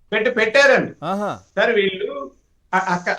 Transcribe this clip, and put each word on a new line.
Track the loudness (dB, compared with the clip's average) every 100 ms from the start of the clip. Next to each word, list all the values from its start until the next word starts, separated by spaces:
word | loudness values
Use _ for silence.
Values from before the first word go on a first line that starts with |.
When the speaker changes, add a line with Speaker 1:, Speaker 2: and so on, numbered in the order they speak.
| -4
Speaker 1:
పెట్టి-, | -2 0
పెట్టారండి. | 0 2 4 6 4 0 -6
Speaker 2:
ఆహా. | -6 -4 -4 -8 _ -2
Speaker 1:
సార్ | 0
వీళ్ళు | 2 0 -2 -8 -8 -12 _ _ _ -4
అ-, | -2 0
అక్క-, | -4 -2